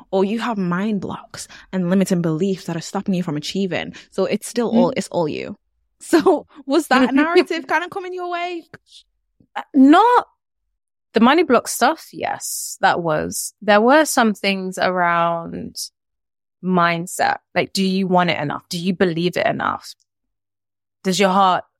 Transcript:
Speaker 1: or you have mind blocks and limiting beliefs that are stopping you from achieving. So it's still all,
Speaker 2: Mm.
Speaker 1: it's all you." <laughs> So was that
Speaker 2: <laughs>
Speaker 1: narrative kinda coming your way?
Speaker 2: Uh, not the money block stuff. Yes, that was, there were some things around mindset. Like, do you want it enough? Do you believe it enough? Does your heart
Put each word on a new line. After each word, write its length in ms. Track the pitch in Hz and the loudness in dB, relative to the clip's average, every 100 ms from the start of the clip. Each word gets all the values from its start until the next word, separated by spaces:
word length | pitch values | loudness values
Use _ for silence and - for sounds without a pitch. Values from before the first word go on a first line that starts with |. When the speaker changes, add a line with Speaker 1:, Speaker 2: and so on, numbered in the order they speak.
| - | -6
Speaker 1:
or 120 | 190 196 | -2 0
you 140 | 226 | -2
have 180 | 226 208 | -6 -4
mind 420 | 180 175 214 208 | -4 -2 -2 -4
blocks 460 | - - - - - - - | -6 -10 -14 -18 -18 -20 -10
and 160 | 190 175 | -4 0
limiting 300 | 190 185 185 | 2 2 0
beliefs 420 | 170 156 196 185 - | 0 0 -2 -4 -6
that 100 | 170 | -10
are 40 | |
stopping 340 | - 190 190 180 | -8 -8 -4 -4
you 80 | |
from 140 | 175 151 | -4 -6
achieving. 580 | - 190 196 147 78 - - | -6 -4 -4 -4 -8 -12 -12
So 140 | - 190 | -4 -2
it's 220 | 208 - | -4 -6
still 200 | - 226 | -4 0
all, 200 | 226 175 | 2 2
Speaker 2:
Mm. 40 | - | 0
Speaker 1:
it's 100 | - | -6
all 200 | - 156 | -4 -4
you." 280 | 64 65 202 | -4 -10 -14
<laughs> 40 | _ _ _ _ | _ _ _ _
So 440 | - 339 302 294 190 - 269 | 0 2 4 0 -2 -16 -4
was 240 | 294 302 | -2 2
that 240 | 262 247 269 | 2 2 2
Speaker 2:
<laughs> 0 | |
Speaker 1:
narrative 520 | 311 359 - 330 - | 0 0 -2 -4 -4
kinda 200 | 320 349 | -4 -4
coming 240 | 392 370 359 | -10 -10 -8
your 160 | 349 | -8
way? 340 | 349 349 339 - - _ - _ _ _ _ _ - | -6 -6 -10 -14 -20 _ -20 _ _ _ _ _ -14
Speaker 2:
Uh, 80 | - 294 | -2 6
not 540 | 269 330 453 494 - _ _ _ _ _ _ _ _ | 8 8 6 4 0 _ _ _ _ _ _ _ _
the 80 | 226 | 2
money 220 | 233 311 | 4 6
block 260 | 320 240 - | 4 2 0
stuff. 400 | - 240 320 - | 0 0 0 -8
Yes, 640 | 160 - - - - - - | -10 -8 -8 -8 -10 -10 0
that 220 | 190 135 | 0 2
was, 500 | 170 156 165 190 - - | 0 -2 -2 -6 -10 -6
there 220 | 202 208 | 2 4
were 220 | 233 294 302 | 6 4 4
some 260 | - 226 | 2 2
things 460 | 202 202 196 185 185 | 0 -2 -2 -4 -2
around 1000 | 185 185 175 170 170 170 170 175 - - - _ _ _ _ _ _ _ 180 | -2 0 0 2 0 -2 -6 -12 -12 -12 -16 _ _ _ _ _ _ _ -2
mindset. 720 | 180 170 170 180 - - - _ - | 2 2 0 -6 -2 -2 -2 _ -4
Like, 180 | - - | -4 -2
do 100 | 190 | -2
you 220 | 185 190 | 0 0
want 240 | 180 175 | 2 2
it 100 | - | -2
enough? 280 | 147 - - | -4 -8 -10
Do 100 | 175 | -8
you 160 | 175 180 | -4 0
believe 420 | 185 165 175 175 | 0 0 -2 0
it 100 | - | -2
enough? 480 | 143 - - - - _ _ _ _ _ _ _ _ _ _ | -2 -4 -6 -10 -20 _ _ _ _ _ _ _ _ _ _
Does 160 | 190 175 | -4 0
your 100 | 196 | 2
heart 340 | 185 196 175 - _ | 4 4 2 -4 _